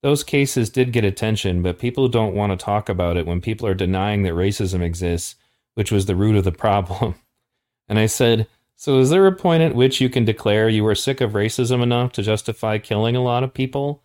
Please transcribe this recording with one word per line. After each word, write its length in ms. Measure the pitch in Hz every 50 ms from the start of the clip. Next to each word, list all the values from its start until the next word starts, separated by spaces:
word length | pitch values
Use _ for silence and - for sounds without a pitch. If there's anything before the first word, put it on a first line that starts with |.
| -
Those 220 | 139 147 143 -
cases 460 | - - 143 139 135 - 131 117 107
did 220 | - 127 127 123 117
get 120 | 120 107
attention, 580 | 98 92 - - 110 110 104 - 98 90 87 87
but 160 | 90 87 -
people 300 | - 120 120 - 135 131
don't 260 | 120 120 110 104 87
want 160 | 101 104 104
to 140 | 95 92 -
talk 240 | - 101 107 104 -
about 280 | 101 87 90 87 85
it 100 | 90 82
when 140 | 82 87 90
people 280 | 90 110 110 107 - 107
are 60 | 95
denying 480 | 92 95 90 95 92 95 104 104 101 98
that 80 | 92 82
racism 500 | 85 92 98 101 - - 92 92 90 87
exists, 540 | 85 82 82 90 87 85 85 - - - _ _ _ _ _ _ _ _
which 180 | - 104 - 110
was 140 | 101 95
the 100 | 98 95
root 200 | 90 101 107 110
of 80 | 101 92
the 80 | 92 85
problem." 640 | - - 110 98 101 95 - 92 - - 110 92 -
<laughs> 40 | _ _ _ _ _ _ _ _ _ _ _ _ _ _
And 100 | 107 107
I 80 | 110
said, 400 | 110 - - 127 117 117 110 110 - _ _ _ _ _
"So 220 | _ - - 139 131
is 120 | 131 131
there 160 | 156 185 190
a 60 | 196 190
point 300 | 190 - 185 165 165 160
at 120 | 156 127
which 260 | 120 127 131 131 -
you 80 | 131 127
can 160 | 127 127 117
declare 440 | 107 110 - - 110 104 107 110 110
you 180 | 113 107 104
are 80 | 110 104
sick 240 | - - - 139 -
of 120 | 127 110 107
racism 500 | 104 104 110 - - 123 117 127 127 120
enough 300 | 120 120 120 123 123 -
to 100 | - 101
justify 560 | 104 107 107 - - 110 - - 110 107 107
killing 360 | - - 107 104 110 117 120
a 80 | 127 123
lot 220 | 123 120 120 131
of 100 | 131 -
people?" 480 | - 131 131 131 139 139 143 143 143 _